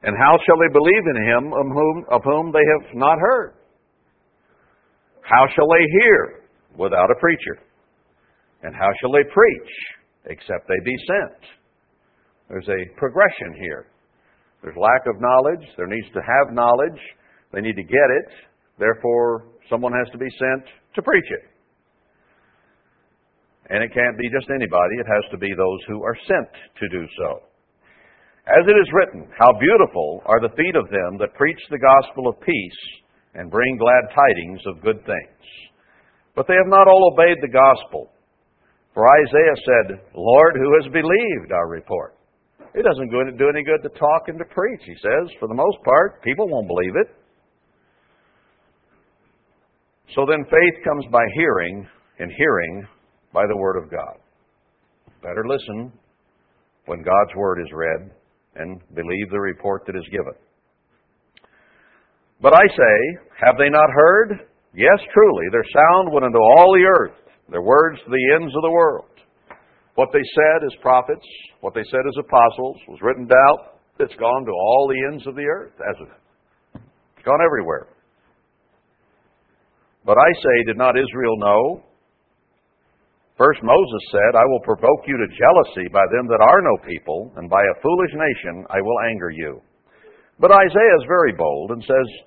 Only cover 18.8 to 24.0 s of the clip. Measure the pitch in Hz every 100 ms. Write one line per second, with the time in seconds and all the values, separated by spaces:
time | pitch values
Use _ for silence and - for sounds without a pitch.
18.8 | 107 113 123 120 120 113 110 _ _ 117
19.8 | 123 123 117 120 131 - 131 131 135 _
20.8 | _ - - 190 - - _ _ _ _
21.8 | _ _ _ _ _ _ _ _ _ _
22.8 | _ _ _ _ _ _ _ _ _ 101
23.8 | 113 123